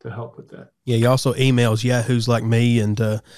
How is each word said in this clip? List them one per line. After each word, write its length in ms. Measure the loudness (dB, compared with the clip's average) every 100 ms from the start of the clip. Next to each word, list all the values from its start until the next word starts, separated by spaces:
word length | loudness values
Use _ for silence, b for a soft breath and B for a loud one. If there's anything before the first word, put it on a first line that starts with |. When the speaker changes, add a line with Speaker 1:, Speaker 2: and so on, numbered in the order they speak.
Speaker 1:
to 100 | -14
help 260 | -12 -14 -16
with 120 | -20
that. 200 | -20 -20 _
Speaker 2:
Yeah, 120 | -2 2
he 100 | 2
also 280 | 2 0
emails 500 | 0 2 2 2 0
yahoos 440 | 0 -2 0 -2 0
like 160 | 0
me 360 | 0 2 2 2
and, 180 | 0 -2
uh, 180 | -2 -4 B